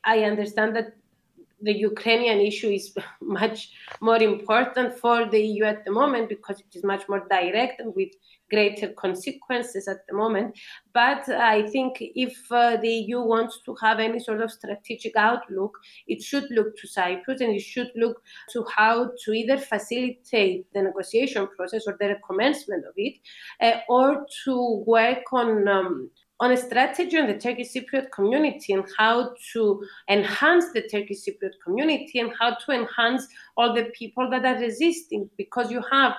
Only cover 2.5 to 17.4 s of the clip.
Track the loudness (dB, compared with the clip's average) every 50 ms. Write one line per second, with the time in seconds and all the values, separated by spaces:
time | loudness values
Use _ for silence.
2.5 | 0 -2 -2 -2 -2 -2 -4 -8 _ -12 -12 -12 -16 _ -6 -6 -2 0 0 -2
3.5 | -2 -6 -14 -18 -20 -20 -18 -18 -14 -2 2 4 4 6 4 4 2 -2 0 2
4.5 | 2 2 2 2 0 -2 -2 -2 -4 -2 2 2 2 2 2 2 2 2 2 2
5.5 | 0 0 0 0 0 -2 -4 -2 2 2 2 2 2 -2 -2 -4 -6 -10 -8 -12
6.5 | -12 -12 _ _ -12 -6 -2 -2 -2 -2 -4 -4 -4 -4 0 0 0 0 2 0
7.5 | 0 0 0 -2 -4 -10 -12 -6 -4 -4 -4 -4 _ _ _ _ _ _ _ _
8.5 | 2 2 2 2 0 -2 -8 -8 -8 -4 -4 -4 -4 -4 -8 -10 -12 -12 -6 -4
9.5 | -4 -4 -4 -6 -10 -10 -8 -8 -10 -10 _ -8 -4 -2 0 0 0 -2 -2 -4
10.5 | -8 -16 -20 -20 -20 -20 _ _ _ 2 4 4 2 0 -4 -4 0 2 4 4
11.5 | 4 4 2 0 -2 -2 -2 -2 -6 -8 -12 -8 -4 -4 -4 -4 -6 -14 -8 0
12.5 | 4 4 6 4 4 2 0 0 0 0 -2 -4 -4 -2 0 2 2 2 0 -2
13.5 | -6 -14 _ -14 -10 0 0 2 2 2 0 -2 -2 -4 -4 -4 -4 -4 -4 -6
14.5 | -8 _ -10 -10 -10 -10 _ -12 -12 -8 -8 -2 0 2 2 4 2 0 -4 -8
15.5 | -6 -6 -6 -6 -8 -14 _ -20 -20 -20 _ -6 -6 -6 -6 -4 -4 -4 -4 0
16.5 | 0 0 0 0 -4 -10 -18 -8 -2 -2 -2 -2 -2 -6 -6 -8 -4 -2